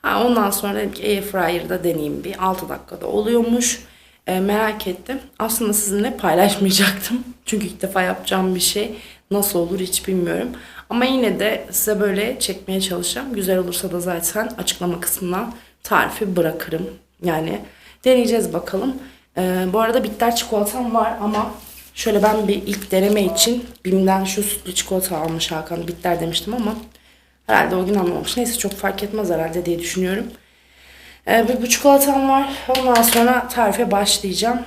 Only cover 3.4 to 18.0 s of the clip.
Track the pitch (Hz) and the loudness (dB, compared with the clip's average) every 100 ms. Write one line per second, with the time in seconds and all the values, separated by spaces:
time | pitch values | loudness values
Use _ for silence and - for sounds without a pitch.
3.4 | 233 240 240 - - - - _ - 185 | 4 2 2 -2 -10 -20 -20 _ -4 0
4.4 | 196 208 220 214 196 180 - 269 - _ | 2 2 0 -2 -6 -8 -8 -10 -10 _
5.4 | 226 226 220 208 208 202 233 - 180 165 | -4 0 0 0 0 0 -2 0 2 4
6.4 | 202 202 196 190 190 - - 247 - - | 4 4 4 6 4 2 -4 -4 -6 -12
7.4 | - 214 202 - 190 190 180 185 - 190 | -4 -4 -4 -6 -2 0 0 -2 -2 0
8.4 | 190 185 - 208 226 214 - - _ 202 | 2 2 0 0 -4 -8 -16 -20 _ 0
9.4 | 202 175 170 185 185 - - 190 170 170 | 2 0 0 -2 -2 -4 0 0 0 -2
10.4 | 240 247 - - - 233 254 262 220 180 | -4 -8 -16 -20 -4 0 2 2 2 2
11.4 | 208 - - - - 208 208 190 220 - | 0 -2 -4 -4 0 2 2 0 -2 -4
12.4 | - 180 - 190 190 175 175 - 277 214 | -6 -6 -4 -2 -2 -2 -4 -4 -6 -4
13.4 | 185 185 175 175 190 175 175 170 165 208 | 0 0 0 -4 -4 -4 -4 -2 -2 -2
14.4 | 226 226 180 - 180 170 - - 180 185 | -4 -4 -6 -2 -4 -2 -4 -4 -4 -4
15.4 | 233 - - _ - 185 110 - 202 175 | -6 -12 -20 _ 0 0 0 -2 -2 0
16.4 | 160 160 - 160 180 - _ _ 175 160 | 0 -2 -6 -6 -6 -10 _ _ -2 -2
17.4 | 160 202 - - - - | -2 -6 -10 -20 -20 -2